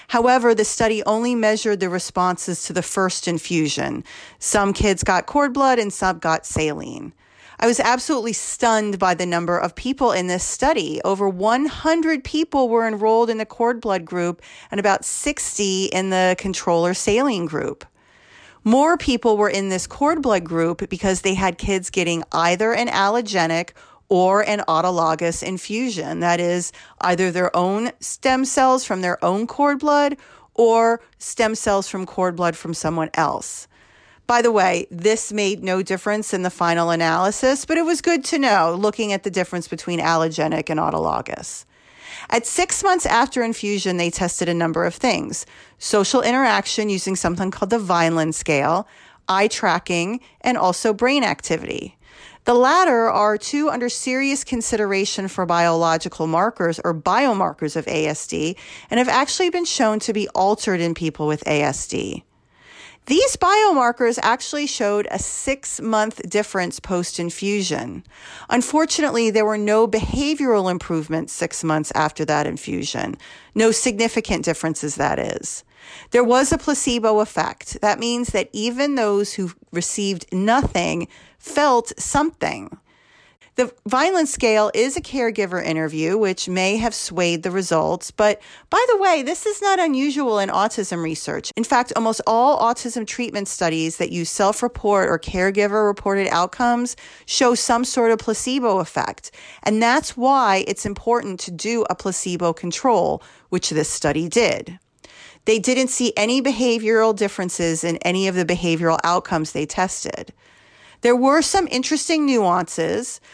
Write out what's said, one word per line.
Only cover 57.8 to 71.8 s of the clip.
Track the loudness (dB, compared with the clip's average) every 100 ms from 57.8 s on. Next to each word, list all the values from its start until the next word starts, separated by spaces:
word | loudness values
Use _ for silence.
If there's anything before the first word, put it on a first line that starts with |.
| -4
A | -2 -2
S | -4 -6
D | -4 -4 -6 -14 -18 -4
and | 0
have | 2
actually | 2 0 0 0
been | 0
shown | -2 0 0 0
to | -2
be | -4 -2
altered | 0 2 2 0 0
in | 0
people | -2 -4 -2 -2
with | -2 0
A | 0
S | 0 -2 -6
D. | -6 -6 -8 -14 _ _ _ -20 -20 -20 -14 0
These | 2 2 2
biomarkers | 4 4 6 4 2 2 0 2
actually | 0 0 -2 -4 -4
showed | -2 0 0 -2
a | -4
six-month | -6 -6 -4 -4 -4 -8 -2 0 0 -4 -4
difference | -2 -2 -2 -4 -6
post-infusion. | -4 -4 -4 -4 -6 -4 -2 -2 -2 -4 -6 -12 -16 -20 -20 -16 -2
Unfortunately, | -2 2 2 2 0 0 2 2
there | 4
were | 2 2
no | 2 4 4
behavioral | 2 -2 -2 0 0 2 2 2
improvements | -2 -2 -4 -2 -4 -6
six | -6 -6 -4
months | 0 0